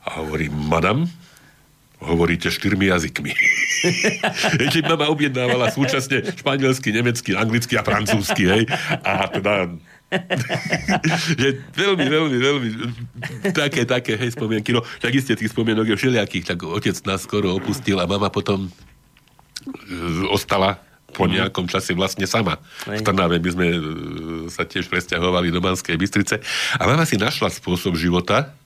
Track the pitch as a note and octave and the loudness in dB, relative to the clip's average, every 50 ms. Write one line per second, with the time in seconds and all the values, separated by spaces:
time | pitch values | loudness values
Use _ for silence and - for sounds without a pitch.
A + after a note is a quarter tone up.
0 | _ - - D#2 D#2+ D#2 D2+ D2+ D#2+ D2 C#2+ D2+ D2 D2+ D#2+ E2 E2 F#2 G#2+ C#3 | _ -10 -8 -8 -8 -6 -4 -4 -4 -4 -4 -4 -2 0 0 2 2 2 2 2
1 | E3+ F3 - - - - - - - - _ _ _ _ _ _ _ _ _ - | 0 -2 -4 -10 -20 -20 -20 -20 -20 -20 _ _ _ _ _ _ _ _ _ -14
2 | - D#2+ E2+ E2+ E2+ E2 E2+ F2 - F#2 F2 - - G2+ G#2 F#2+ G2 F#2+ F#2 F2 | -4 -2 2 2 4 2 2 0 0 -2 -4 0 0 0 2 4 4 4 4 2
3 | D#2+ D#2+ - - - C#2+ - - - - - - - - - - - F3+ - - | 0 -2 -4 -6 -6 -4 0 2 2 2 2 2 0 -2 0 0 0 0 0 2
4 | - A3 - - - A3 - - - F#3+ F3 D3 C#3+ D3 - E3 D3+ D#3 D#3+ D#3 | 0 -2 -2 0 -4 -4 -2 0 -2 0 2 2 2 2 2 2 2 2 2 2
5 | D3 D3+ D#3+ D3 D3 D3 C3 B2+ B2 B2 B2 B2+ - D#3+ D#3+ - C#3 C3+ C3+ C#3 | 2 2 2 2 2 0 2 0 2 2 2 2 2 2 2 2 0 2 2 0
6 | C3+ - C#3 B2 - - - - - C#3+ C3+ C#3 C3+ C3 C3 C3 - - G#2 A2 | 0 0 0 0 0 -2 -6 -4 -2 0 0 2 4 2 2 2 0 0 0 2
7 | A#2+ A#2+ A#2 A#2+ - - F#2+ F#2+ A2 A2+ A2 A#2+ A#2 - - A2 G#2 - G#2 G#2 | 2 2 0 0 -2 -2 0 0 2 2 2 0 0 0 0 0 2 2 0 0
8 | G#2+ - A2 G#2+ G2 - - - G2 F2+ F#2+ A2 A2+ A2 G2 - - - D#3+ - | 2 2 0 0 2 0 0 2 4 4 6 4 4 2 0 -4 -2 -2 -4 -2
9 | - F#2 G2 F#2+ G2 F#2+ - G#2 G2 G2+ G#2 G2+ F#2 F2 F2 D#2+ - - - - | 0 -2 0 0 0 0 -2 -2 0 2 2 2 0 -2 -4 -10 -14 -18 -20 -20
10 | _ _ - F3+ F3+ - F#3 D#3+ B2 - F3 F3 - - - E3+ - - F#3+ F3 | _ _ -4 -4 -2 -2 -4 -4 -2 -4 -4 -6 -2 -2 -4 -2 0 0 -2 2
11 | - D#3+ E3 E3+ E3 D#3+ E3 - B2+ C#3 C3+ C3+ - - - - F#3 G3+ G3 F3+ | 2 0 0 0 0 -2 0 2 2 2 2 0 -6 -12 -2 0 2 2 2 2
12 | C#3 C3 D3 D#3 D#3+ D#3 C3 A#2+ B2+ C#3 C#3+ C#3+ B2 A2+ G#2+ A2+ A2+ A#2+ A#2 A2 | 2 2 2 2 2 2 2 2 2 2 2 2 0 -4 -4 -4 -6 -8 -8 -8
13 | A#2+ A#2+ - A#2+ A#2+ - - A#2+ - G3 F3 D#3 D3 C#3+ B2 B2+ A#2+ A#2+ B2+ B2 | -12 -14 -12 -12 -12 -10 -10 -4 -4 -2 0 2 0 0 2 0 2 2 2 0
14 | B2 - A2+ G#2+ B2 A#2+ A#2 - A2+ G#2+ A2 G#2+ G#2+ - A#2+ A#2 A2 - - - | 0 -2 -2 -2 -2 -4 -4 -4 -2 -2 -2 -2 0 2 0 0 0 -2 -12 -4
15 | - B2 B2+ C#3 C3 C3 B2+ - A#2 G#2+ - - A2+ A2+ A2 A2 A2 A2 G#2+ G2 | -2 2 2 2 2 2 0 0 0 -4 -2 0 0 2 2 2 2 2 2 2
16 | - C3 B2+ A#2 G2+ - - F#2+ E2 - F#2+ F2 F2 D#2 E2 G2+ - A2 F2+ - | 2 2 2 2 0 0 -2 -6 -4 -4 -6 -4 -4 -4 -4 -2 0 0 -2 -2
17 | - G2 G2 F#2+ - - - G#2 G2+ F#2+ F2+ F#2+ F2 - G2+ - B2 - G2 F#2+ | -2 -4 -4 -4 -4 -2 -2 0 2 2 0 0 -2 -2 -4 -2 0 0 0 2
18 | F2+ F2 G2 G2+ G#2 F#2+ - G#2 F#2 - G2+ F#2+ G2 F#2 F2 - - - - _ | 2 0 0 0 0 0 0 -2 0 0 0 0 0 -6 -8 -14 -20 -20 -20 _
19 | _ _ _ _ _ _ _ _ - _ _ - - C#4 C4 - - - F#2 F2 | _ _ _ _ _ _ _ _ -20 _ _ -14 -12 -12 -14 -14 -12 -12 -10 -8
20 | E2 - - - F#2+ - G2+ G2+ - - G#2 G2+ F#2+ G2 G2 - - _ _ _ | -4 -4 -4 -2 -2 0 0 -2 0 0 0 2 2 2 0 -2 -8 _ _ _
21 | _ - - - - - F#2 F#2+ F#2 G2 - - F#2 F2+ - F#2+ F#2+ - F#2 E2+ | _ -18 -2 0 0 2 2 2 0 0 -2 -4 -4 -2 -2 -2 -2 -2 -2 0
22 | F#2+ F#2+ - - F#2+ F#2 - A2+ A2 F2+ E2 - - - - - - - G#2 G#2+ | 0 -2 0 -2 -4 0 0 0 0 0 -2 -4 -8 -20 -18 -14 -10 -6 -6 -2
23 | A2 A2 F#2+ F#2+ F2+ E2+ F2 E2+ E2 F2+ F2 F#2 F2+ F2 E2+ F2 D#2 D#2 D#2+ D#2 | 0 0 2 4 4 4 4 2 2 0 0 2 2 2 2 0 -2 -4 -6 -8
24 | D#2 D#2 D#2+ D#2+ D#2+ D#2+ E2 E2 D#2+ E2+ E2+ - E2+ - - F#2+ F2 - - F2+ | -8 -8 -8 -8 -8 -8 -8 -8 -8 -10 -6 -6 -8 -4 -4 -6 -4 -2 -2 -2
25 | F2 - - E2+ E2+ F2+ F2+ F2+ F2+ F2 E2 F2 F2 F#2 F#2 F#2 - - E2+ D#2+ | -2 0 -2 0 2 2 2 2 2 2 0 0 0 0 0 -2 -2 -2 0 0
26 | F#2 F#2+ - G2+ G2+ - A2+ G#2+ - - - - - - - - E2 F#2 C3 D#3+ | 0 0 2 0 0 2 0 -4 -4 -6 -6 -4 -2 -2 -2 0 2 2 4 4
27 | E3 D#3 - G#2 G2 A#2 - - A2+ F#2+ - - - - F2+ E2+ - G2 F2 E2 | 2 2 2 0 0 0 0 0 -2 -2 -2 -4 -2 -2 -2 0 0 -2 -2 2
28 | D#2+ F2+ F2 F2+ F2 - G2+ A#2+ D3+ C#3+ - - _ | 2 2 2 2 2 2 2 2 2 0 -8 -20 _